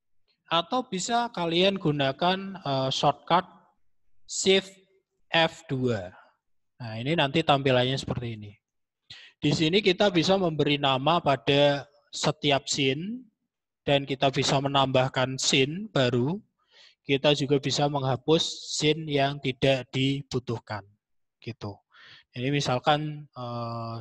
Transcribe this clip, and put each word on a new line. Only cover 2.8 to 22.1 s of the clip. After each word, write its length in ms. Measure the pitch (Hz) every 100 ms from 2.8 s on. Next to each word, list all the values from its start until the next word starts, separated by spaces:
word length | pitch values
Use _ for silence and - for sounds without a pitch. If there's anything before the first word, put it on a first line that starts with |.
| 131
shortcut 500 | 131 147 - - 180 185 - _ _ _ _ _ - -
Shift 400 | - 190 190 190 - _ _ _ _ -
F 400 | 165 165 - -
dua. 400 | 135 123 107 90 - _ _ _ _ _ -
Nah, 160 | 117 110
ini 220 | 131 170
nanti 240 | 139 160
tampilannya 560 | 156 139 139 123 127 135
seperti 400 | - 123 120 110
ini. 140 | 104 101 _ _ _ _ _ - - -
Di 100 | 143
sini 300 | - 156 196
kita 320 | 190 175 -
bisa 240 | 175 170 190
memberi 400 | 175 151 147 143
nama 400 | 139 131 143 170
pada 760 | 151 135 - 143 143 143 - _ _
setiap 560 | - 156 - 147 135 -
scene 560 | - 135 135 190 247 - _ _ _ _ _ -
dan 160 | 143
kita 260 | 135 131 139
bisa 300 | 139 131 139
menambahkan 800 | 139 139 135 131 131 135 127 131
scene 480 | - 143 135 175 214
baru. 480 | 143 127 120 131 202 - _ _ _ - _
Kita 320 | - 139 151
juga 240 | 143 135 143
bisa 320 | 139 127 147
menghapus 880 | 147 131 120 - 160 - - - -
scene 320 | 151 156 156
yang 320 | 143 139 143
tidak 480 | 135 127 135 135 123
dibutuhkan, 960 | 131 135 139 - 127 - 113 - 104 101 _ _ _ _ _
gitu. 400 | 117 - 104 101 _ _ -